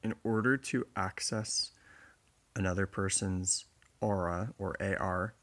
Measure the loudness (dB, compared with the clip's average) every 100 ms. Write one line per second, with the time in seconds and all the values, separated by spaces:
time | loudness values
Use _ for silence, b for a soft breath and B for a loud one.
0 | -4 -2 0 2 4 2 2 -2 -2 -2
1 | -4 -2 -4 -4 -2 -2 -4 -8 B B
2 | B B B _ _ 0 2 2 0 0
3 | 0 0 0 0 0 -2 -4 _ -20 _
4 | 0 2 0 0 -4 -4 -6 -2 -2 0
5 | 0 0 -2 -6